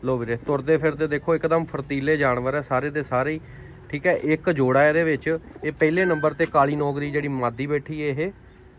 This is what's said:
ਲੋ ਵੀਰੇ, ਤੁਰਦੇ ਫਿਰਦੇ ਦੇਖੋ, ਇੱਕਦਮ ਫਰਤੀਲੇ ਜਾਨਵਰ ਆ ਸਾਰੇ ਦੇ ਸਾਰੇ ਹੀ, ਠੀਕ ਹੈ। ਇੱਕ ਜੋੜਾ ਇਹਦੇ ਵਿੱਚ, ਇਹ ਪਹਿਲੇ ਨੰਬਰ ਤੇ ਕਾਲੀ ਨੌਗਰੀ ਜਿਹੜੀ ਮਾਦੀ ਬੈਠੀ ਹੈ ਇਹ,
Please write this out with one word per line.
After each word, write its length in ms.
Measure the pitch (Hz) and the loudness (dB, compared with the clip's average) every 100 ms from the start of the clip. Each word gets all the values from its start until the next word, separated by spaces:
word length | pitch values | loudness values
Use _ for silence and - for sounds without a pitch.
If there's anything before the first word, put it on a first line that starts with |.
| - | 0
ਲੋ 120 | 127 | -2
ਵੀਰੇ, 180 | 117 117 | -2 -4
ਤੁਰਦੇ 380 | - 143 131 160 | -2 -2 2 2
ਫਿਰਦੇ 300 | 156 147 156 | 2 0 -2
ਦੇਖੋ, 280 | 143 - 160 | -2 0 0
ਇੱਕਦਮ 280 | 160 165 165 | 2 0 0
ਫਰਤੀਲੇ 500 | 143 139 139 139 156 | -8 -4 -4 0 2
ਜਾਨਵਰ 360 | 139 123 127 | 2 0 -2
ਆ 80 | 147 | -4
ਸਾਰੇ 280 | 135 127 143 | -2 -2 -2
ਦੇ 140 | 147 | -4
ਸਾਰੇ 280 | 139 123 135 | -2 -2 -2
ਹੀ, 60 | 156 - - - - - | -4 -10 -18 -18 -20 -10
ਠੀਕ 160 | 147 180 | -2 0
ਹੈ। 60 | 165 151 | 0 2
ਇੱਕ 240 | 156 - | 0 0
ਜੋੜਾ 380 | 156 127 131 151 | 2 4 6 6
ਇਹਦੇ 160 | 156 | 4
ਵਿੱਚ, 340 | 165 143 151 160 - - | 2 0 -2 -4 -6 -8
ਇਹ 80 | 156 | -8
ਪਹਿਲੇ 340 | 147 156 170 185 | 2 2 4 2
ਨੰਬਰ 280 | 156 151 | 2 0
ਤੇ 120 | 147 165 | 0 0
ਕਾਲੀ 280 | 151 139 147 | 4 4 2
ਨੌਗਰੀ 340 | 143 139 147 | -2 -2 -4
ਜਿਹੜੀ 160 | 143 143 | -4 -2
ਮਾਦੀ 380 | 135 120 117 143 | -2 -2 -2 -2
ਬੈਠੀ 340 | 147 143 156 | -2 -4 -6
ਹੈ 80 | 151 | -4
ਇਹ, 220 | 135 175 - - - - | -2 -4 -6 -20 -20 -20